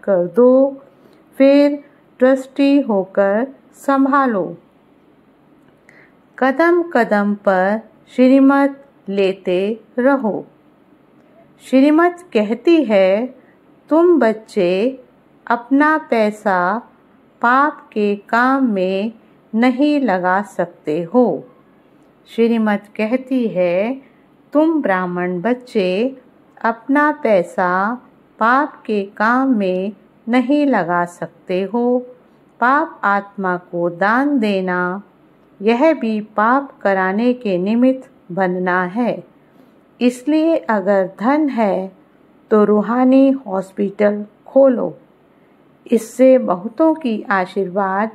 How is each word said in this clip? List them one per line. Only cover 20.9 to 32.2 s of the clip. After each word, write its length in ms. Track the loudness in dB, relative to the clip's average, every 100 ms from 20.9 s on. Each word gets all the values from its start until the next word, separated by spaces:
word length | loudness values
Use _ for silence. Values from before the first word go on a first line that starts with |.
| -6
हो।" 400 | -2 0 0 -2 -8 _ _ _ _ _ _ _ _ -2
श्रीमत 540 | 0 0 0 -2 -6 -8
कहती 500 | -4 -4 -4 -4 -2
है, 540 | -2 -2 0 -4 -6 -14 _ _ _ _
"तुम 280 | 0 0 0
ब्राह्मण 600 | 0 -2 -2 -4 -4 -4
बच्चे 760 | -4 -4 -4 -4 -2 -2 -4 -6 _ _ _ -6 -4
अपना 460 | -4 -2 0 0
पैसा 920 | -2 0 0 0 -2 -2 0 -2 -6 -14 _ _ -4
पाप 440 | 0 0 0 -8 -6
के 180 | -6 -6 -4
काम 380 | -2 0 0 0
में 380 | 0 -2 -6 -10 _ _ -4
नहीं 360 | -2 0 0 0
लगा 400 | 0 0 -2 -4
सकते 580 | -6 -14 _ -8 -6
हो। 360 | -4 -4 -2 -2 -6 -20